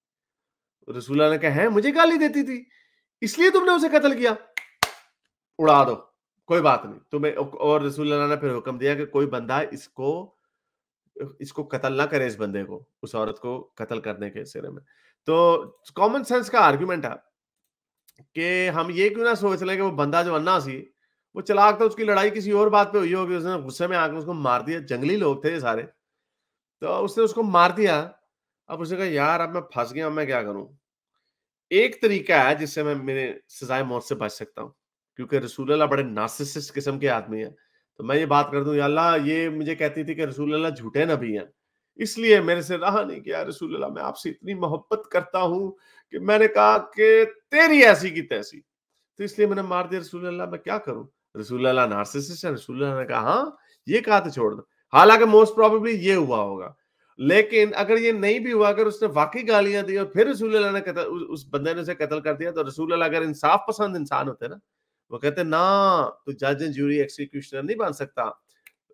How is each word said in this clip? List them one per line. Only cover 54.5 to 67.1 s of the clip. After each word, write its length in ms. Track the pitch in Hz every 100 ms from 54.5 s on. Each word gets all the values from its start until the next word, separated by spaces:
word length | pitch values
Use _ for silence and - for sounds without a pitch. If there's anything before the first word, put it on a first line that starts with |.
| 104
दो।" 120 | - _ _
हालांकि 320 | 135 196 220 226
most 260 | 214 214 220
probably 360 | 214 220 226 214
ये 180 | 185
हुआ 240 | 190 139 113
होगा, 380 | 101 98 90 - _ _ _ -
लेकिन 520 | 135 196 214 226 208
अगर 260 | 208 202 226
ये 160 | 233
नहीं 260 | 214 202 233
भी 120 | 247
हुआ, 180 | 226 208
अगर 180 | 208 214
उसने 200 | 214 220
वाकई 360 | 147 151 247
गालियां 400 | 233 214 202 202 185
दी 120 | 196
और 140 | 196
फिर 160 | 185 262
रसूल 260 | 220 220 214
अल्लाह 160 | 202
ने 100 | 196
कत्ल, 200 | 185 170
उस, 200 | 151 175
उस 260 | 160 156 -
बंदे 240 | 143 151
ने 80 | 170
उसे 140 | 165 175
कत्ल 240 | 147 151
कर 140 | 151
दिया, 180 | 143 170
तो 100 | 165
रसूल 300 | 139 147 160
अल्लाह 180 | 170 160
अगर 140 | 160
इंसाफ 420 | 160 147 151 196 -
पसंद 280 | 214 202 180
इंसान 320 | 143 135 139
होते 200 | 123 120
ना, 120 | 196 _ _ _ _ _
वो 60 | 120
कहते, 260 | 143 147
"ना, 580 | 165 160 185 202 196 175 127 - -
तू 60 |
जज 320 | 139 139 143
एंड 100 | 156
ज्यूरी 260 | 135 143 147
एक्सिक्यूशनर 640 | 139